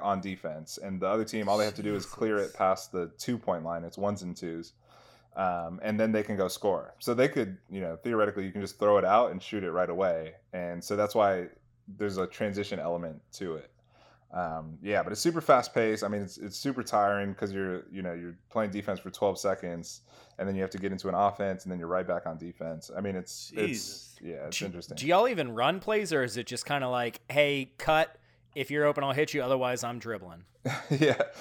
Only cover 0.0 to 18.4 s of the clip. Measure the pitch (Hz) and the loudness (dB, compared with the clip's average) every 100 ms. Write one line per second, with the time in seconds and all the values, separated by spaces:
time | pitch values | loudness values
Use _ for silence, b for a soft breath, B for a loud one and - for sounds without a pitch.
0 | 101 95 95 92 80 78 78 - 98 92 | 0 0 -2 -8 -8 -8 -12 -12 -6 -2
1 | 95 110 107 113 101 104 107 101 104 101 | 0 2 0 -2 2 4 2 0 -2 -2
2 | 92 - 110 104 98 - 95 95 - 90 | -4 -2 0 2 0 2 2 2 -2 -6
3 | 82 - - 117 - 85 82 85 85 - | -6 -6 -4 -2 -2 -2 -2 -4 -6 -2
4 | 101 104 90 85 87 82 - _ b b | -2 -2 -6 -8 -8 -8 -10 _ b b
5 | b b b - 92 87 85 92 107 107 | b b b -2 0 0 -6 -4 -2 2
6 | 110 107 104 98 92 - 104 85 - - | 2 2 0 0 0 2 2 2 -2 -6
7 | - 120 131 139 101 92 - 95 87 80 | -2 4 4 4 -2 -4 -10 -6 -6 -4
8 | 120 110 104 101 95 101 95 - 104 101 | -2 2 2 0 -4 -4 -6 2 6 6
9 | 90 110 113 92 - 107 90 87 87 87 | 8 6 6 0 -6 -4 0 0 0 2
10 | 95 82 80 80 - 92 87 87 - 104 | 2 2 -4 -14 -10 -6 -6 -6 -2 0
11 | 104 113 101 92 87 - _ _ - 98 | 2 6 4 4 -2 -12 _ _ -16 -4
12 | 104 95 90 - 107 98 98 92 80 87 | -2 -2 -4 -2 -2 -2 -4 -4 -4 -4
13 | 82 73 _ - 92 78 - _ _ b | -6 -10 _ -10 -8 -8 -12 _ _ b
14 | b b b 87 85 80 80 80 95 101 | b b b -4 -4 -4 -10 -10 0 0
15 | 85 104 170 165 151 127 - 127 110 107 | 0 0 0 2 6 6 6 2 2 2
16 | 101 104 95 - 101 - 139 127 107 107 | -2 -2 -6 -10 -12 -6 -4 -4 0 4
17 | 101 101 101 98 104 98 95 90 - 95 | 4 2 -2 -4 -4 -2 -2 -4 -8 -6
18 | 90 85 87 87 | -6 -6 -10 -14